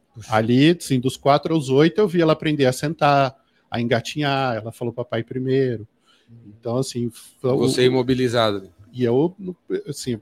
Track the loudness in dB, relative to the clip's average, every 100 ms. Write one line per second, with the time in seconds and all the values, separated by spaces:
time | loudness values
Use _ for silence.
0 | _ -20 -2 0 4 4 4 2 -2 -2
1 | -2 -2 2 2 2 -2 2 4 4 2
2 | 0 2 2 2 0 0 0 0 -4 0
3 | 2 4 2 -4 _ _ _ -6 -2 -2
4 | -2 -4 -2 -2 -2 -4 -8 -10 -8 -8
5 | -6 -6 -4 -4 0 0 0 -4 -10 _
6 | _ _ _ -20 -20 -12 -6 -4 -4 -6
7 | -8 -8 -20 _ -2 0 0 2 2 2
8 | 0 0 0 2 0 -2 -8 _ -16 -4
9 | 0 2 0 -4 -12 -12 -8 -6 -6 -10
10 | -8 -10